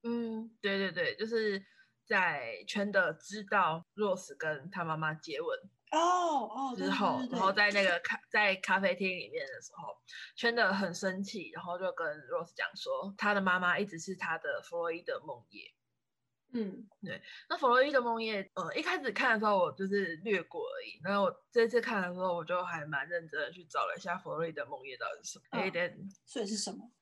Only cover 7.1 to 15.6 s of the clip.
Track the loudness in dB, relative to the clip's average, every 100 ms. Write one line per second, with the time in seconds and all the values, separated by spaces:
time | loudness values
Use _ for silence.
7.1 | 2 -2 2 2 6 4 6 4 2 0
8.1 | -6 _ 2 4 2 2 4 4 2 0
9.1 | -2 -6 -8 -8 -10 -16 -14 -14 -14 _
10.1 | -16 -16 0 2 4 4 4 0 0 -2
11.1 | -2 -4 -6 -8 -10 -6 -2 -2 -2 -4
12.1 | -4 -4 -4 -4 -6 -6 -4 -4 -4 -4
13.1 | -2 2 4 4 4 2 2 -2 -6 -8
14.1 | -6 -4 -4 -2 -6 -4 -4 -2 -4 -4
15.1 | -6 -6 -12 _ -20